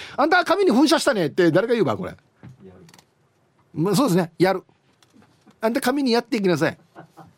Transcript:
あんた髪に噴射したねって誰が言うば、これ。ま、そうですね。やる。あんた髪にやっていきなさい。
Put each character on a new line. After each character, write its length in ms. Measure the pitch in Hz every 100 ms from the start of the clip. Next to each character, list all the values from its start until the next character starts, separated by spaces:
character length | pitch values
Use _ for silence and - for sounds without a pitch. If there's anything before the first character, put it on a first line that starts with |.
| - -
あ 100 | 302
ん 40 |
た 140 | 359
髪 200 | 339 349
に 80 | 370
噴 160 | 233 302
射 100 | 302
し 60 |
た 100 | -
ね 140 | 220 151
っ 20 |
て 220 | 147 175
誰 160 | 160 233
が 60 |
言 80 | 240
う 20 |
ば、 120 | 151 101
こ 80 |
れ。 120 | 90 82 _ _ - - 95 90 82 - _ _ _ _ _ _ _
ま、 220 | - 180 196
そ 80 |
う 40 | 269
で 40 |
す 40 | 175
ね。 160 | 170 -
や 140 | 185
る。 120 | 185 - _ _ _ _ _ _ _ _ -
あ 80 | 226
ん 20 |
た 80 | 240
髪 220 | 247 277
に 100 | 269
や 80 | 226
っ 60 | -
て 100 | 240
い 60 |
き 60 | 190
な 100 | 156
さ 100 | 151
い。 80 | - _ - - _ -